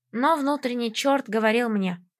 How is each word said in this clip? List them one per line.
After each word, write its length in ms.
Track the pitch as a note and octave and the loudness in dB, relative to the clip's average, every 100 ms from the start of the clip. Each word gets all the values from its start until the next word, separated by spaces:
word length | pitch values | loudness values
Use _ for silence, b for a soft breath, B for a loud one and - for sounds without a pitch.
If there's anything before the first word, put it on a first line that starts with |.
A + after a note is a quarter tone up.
| _ | _
Но 240 | A3 C#4 D#4+ | -2 0 2
внутренний 560 | C#4 C#4+ B3+ B3 A#3 | 0 -2 -2 -2 -4
черт 360 | A3 C#4 C#4 C4+ | -2 2 0 0
говорил 420 | A3 A3 A3+ A#3+ | 0 2 2 0
мне, 340 | G#3 F#3+ F3 _ | 0 -2 -4 _